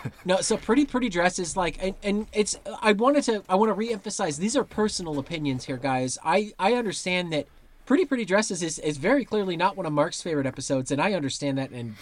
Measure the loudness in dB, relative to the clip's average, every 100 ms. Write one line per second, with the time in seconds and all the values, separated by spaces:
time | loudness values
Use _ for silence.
0 | -12 -10 -2 0 0 -2 2 2 2 0
1 | -2 2 2 0 -4 -2 -2 -2 -6 -4
2 | -2 -2 -2 -2 -2 -4 -10 -2 2 4
3 | 6 4 4 0 2 4 4 2 -2 -4
4 | -6 -2 -2 0 0 0 0 0 -2 -2
5 | -4 -4 -4 -4 -2 -2 -4 -4 0 0
6 | 0 -2 0 2 0 0 2 2 0 -4
7 | -2 -2 0 -2 -4 -12 -20 -20 0 2
8 | 2 0 2 2 2 -2 -4 -4 -4 -2
9 | 2 2 2 -2 0 0 0 0 -2 0
10 | 0 -2 -2 -2 -2 -4 -2 -2 0 0
11 | 0 0 -2 -4 -2 -2 -4 -8 -10 -12